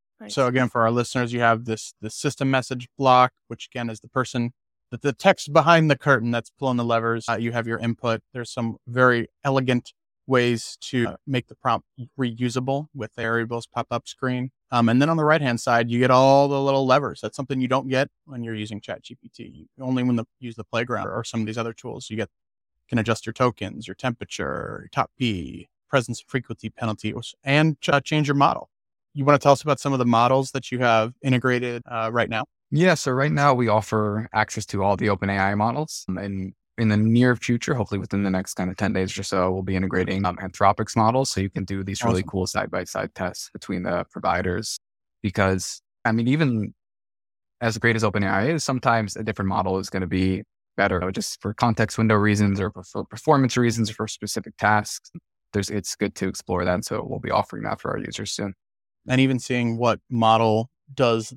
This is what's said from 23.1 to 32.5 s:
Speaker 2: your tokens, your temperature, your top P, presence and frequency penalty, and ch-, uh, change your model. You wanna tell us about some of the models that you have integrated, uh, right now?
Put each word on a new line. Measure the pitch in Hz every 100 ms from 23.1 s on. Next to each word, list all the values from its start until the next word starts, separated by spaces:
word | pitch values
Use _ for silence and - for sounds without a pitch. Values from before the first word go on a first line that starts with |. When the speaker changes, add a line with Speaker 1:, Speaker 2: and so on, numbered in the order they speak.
| 110 -
Speaker 2:
your |
tokens, | - 123 107 101 - 110
your |
temperature, | 95 127 120 - - 73 67 - -
your | -
top | - - -
P, | 123 95 67 - - _ _
presence | 135 120 117
and | -
frequency | 135 - 117 113
penalty, | - 113 107 107 113 - -
and | 135 147 160 143
ch-, | -
uh, | 143
change | - 151 143
your |
model. | 143 147 - - _ _ _ _
You | 147
wanna | 139 143
tell | 143
us | 139
about | 151 135
some | 143
of | 135
the | 120
models | 113 120 131 135
that | 135 -
you | 123
have | 123 113 113 -
integrated, | 143 127 127 123 123 120 -
uh, | 120 113
right | 117 113
now? | 110 135